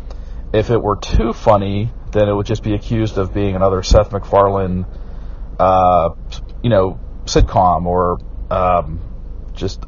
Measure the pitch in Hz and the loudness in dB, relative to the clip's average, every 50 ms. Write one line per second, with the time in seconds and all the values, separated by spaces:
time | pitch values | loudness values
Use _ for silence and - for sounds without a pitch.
0 | - - - - - - - - - - - 110 104 - 120 110 - 104 101 - | -12 -12 -12 -12 -12 -12 -12 -12 -6 0 0 0 2 2 0 0 2 0 -2 -2
1 | - - - - 110 117 113 - - 120 104 101 98 98 101 101 107 117 - - | -2 0 2 2 2 0 -2 0 4 4 4 4 4 0 -2 -2 -2 -4 -6 -8
2 | - - - 107 104 101 104 101 101 - 110 104 - 110 104 101 - - 117 110 | -10 -2 0 2 2 4 2 0 0 -2 -2 -2 -2 -2 -2 -2 -2 -2 0 0
3 | 110 107 - 101 95 92 - 101 101 98 95 92 95 98 95 92 90 - - 107 | 0 0 0 -2 -2 -2 -2 -2 0 0 2 2 2 2 2 0 2 4 4 4
4 | 104 - - 95 92 - - 98 98 98 98 98 95 92 90 92 90 - - - | 4 4 -2 -6 -2 2 4 4 4 4 2 0 0 -2 -2 -2 -4 -6 -8 -10
5 | - - - - - - - - - - - - - 95 92 92 92 90 90 85 | -12 -12 -12 -10 -10 -12 -10 -10 -12 -10 -2 2 2 4 4 4 6 6 4 4
6 | 82 82 - - - - - - - - - - - 120 110 98 95 95 90 - | 2 0 -2 -6 -10 -10 -10 -10 -10 -12 -10 -4 0 2 4 4 2 2 -2 -6
7 | - - - - - - - 156 - - - 101 92 90 85 85 87 87 87 92 | -10 -12 -12 -12 -8 0 2 4 4 4 4 4 4 4 4 2 0 0 2 2
8 | 90 90 90 90 - - - - - - 92 92 92 90 90 87 78 73 80 85 | 2 2 0 -2 -6 -10 -12 -10 -6 -4 -2 0 2 2 2 2 0 -2 -6 -8
9 | 85 - - - - - - - - - - - 85 98 - - - | -10 -10 -12 -12 -12 -12 -12 -12 -12 -12 -10 -8 -6 -6 -6 -8 -8